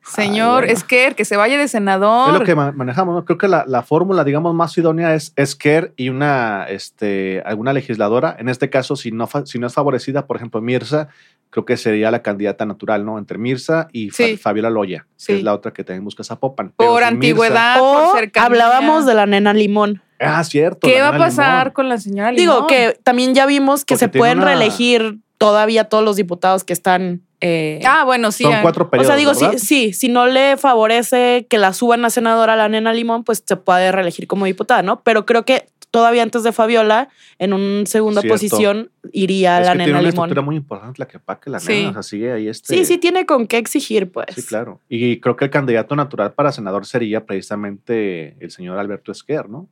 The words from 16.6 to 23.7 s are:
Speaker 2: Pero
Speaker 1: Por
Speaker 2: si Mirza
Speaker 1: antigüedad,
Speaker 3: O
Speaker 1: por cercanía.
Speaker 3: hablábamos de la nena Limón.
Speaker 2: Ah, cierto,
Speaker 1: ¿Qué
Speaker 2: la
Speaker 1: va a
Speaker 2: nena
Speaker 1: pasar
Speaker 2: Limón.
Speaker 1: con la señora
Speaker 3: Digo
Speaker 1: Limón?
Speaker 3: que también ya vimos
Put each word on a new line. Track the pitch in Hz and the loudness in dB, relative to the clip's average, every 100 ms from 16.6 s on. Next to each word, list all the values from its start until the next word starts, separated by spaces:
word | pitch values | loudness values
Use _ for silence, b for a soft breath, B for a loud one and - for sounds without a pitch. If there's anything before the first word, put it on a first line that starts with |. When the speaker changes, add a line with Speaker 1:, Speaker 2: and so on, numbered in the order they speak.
| 98 - | -10 0
Speaker 2:
Pero | 233 | 2
Speaker 1:
Por | 233 | 4
Speaker 2:
si | 240 | 2
Mirza | |
Speaker 1:
antigüedad, | 240 240 220 226 226 233 254 | 2 2 2 2 2 4 4
Speaker 3:
O | 262 285 330 | 4 4 4
Speaker 1:
por | 403 | 2
cercanía. | 214 220 240 | 0 2 4
Speaker 3:
hablábamos | 240 233 254 285 311 269 | 4 4 4 4 2 4
de | |
la | 220 202 | 4 4
nena | 202 208 | 2 2
Limón. | 214 208 208 208 202 _ _ | 2 2 2 0 -2 _ _
Speaker 2:
Ah, | 147 156 | -2 -2
cierto, | 165 143 165 - 262 | 0 0 0 2 2
Speaker 1:
¿Qué | 254 | 4
Speaker 2:
la | |
Speaker 1:
va | 285 | 4
a | |
Speaker 2:
nena | 302 330 | 2 2
Speaker 1:
pasar | 247 277 254 262 | 2 2 2 0
Speaker 2:
Limón. | 262 | -2
Speaker 1:
con | 262 | -2
la | 240 | -4
señora | 202 196 214 | -4 -4 -2
Speaker 3:
Digo | 254 349 196 | 2 4 4
Speaker 1:
Limón? | 302 | 4
Speaker 3:
que | 262 226 - | 2 2 0
también | - 247 254 262 | 0 2 2 4
ya | 269 | 4
vimos | 285 269 | 4 2